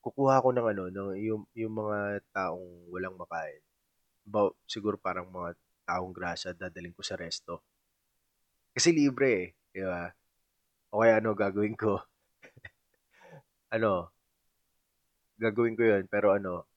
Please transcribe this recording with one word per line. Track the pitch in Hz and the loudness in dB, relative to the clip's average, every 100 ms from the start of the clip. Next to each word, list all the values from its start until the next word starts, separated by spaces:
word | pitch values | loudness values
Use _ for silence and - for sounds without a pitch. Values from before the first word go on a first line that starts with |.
kukuha | 123 - 135 135 | -10 0 4 8
ko | 127 | 6
ng | 123 117 | 6 0
ano, | 101 92 | 0 -6
ng | 95 98 95 | -8 -8 -6
yung, | 110 107 - 113 | -4 -4 -8 -8
yung | 113 110 | -6 -4
mga | 107 104 101 101 _ | -4 -4 -4 -6 _
taong | 98 92 87 90 87 87 | -4 -4 -6 -12 -20 -12
walang | 90 92 92 | -8 -8 -10
makain. | 87 85 78 69 _ _ _ _ _ _ | -10 -8 -8 -12 _ _ _ _ _ _
Ba, | 104 104 101 - _ | -6 2 2 0 _
siguro | 110 104 98 | -4 -4 -2
parang | 92 92 90 | -4 -6 -8
mga | 92 87 87 _ _ - | -10 -10 -10 _ _ -6
taong | 87 92 | -6 -6
grasa, | 90 90 85 92 | -8 -8 -8 -10
dadaling | 87 92 87 85 | -10 -12 -12 -16
ko | - | -12
sa | - 95 | -10 -10
resto. | 85 - - 85 _ _ _ _ _ _ _ _ _ _ _ - | -10 -12 -10 -14 _ _ _ _ _ _ _ _ _ _ _ 0
Kasi | 170 | 2
libre | 160 143 127 139 | 4 2 4 2
eh, | 104 90 _ _ | 2 -2 _ _
di | 95 | -8
ba? | 95 87 87 _ _ _ _ _ _ _ _ | -6 -6 -8 _ _ _ _ _ _ _ _
O | 104 | 4
kaya | 117 110 | 6 6
ano, | 110 | 2
gagawin | 104 101 98 104 | 0 0 0 -2
ko? | 107 107 98 - _ _ _ | 0 0 0 -4 _ _ _
<laughs> | - - - _ _ _ _ _ - 156 _ _ _ | -20 -20 -20 _ _ _ _ _ -20 -20 _ _ _
Ano, | 113 110 92 82 _ _ _ _ _ _ _ _ _ _ _ _ _ | -2 2 0 -2 _ _ _ _ _ _ _ _ _ _ _ _ _
gagawin | 113 104 117 | -2 0 0
ko | 113 | 4
yun, | 117 101 92 | 4 4 2
pero | 101 104 101 | 2 4 4
ano | 95 87 - | 0 -8 -10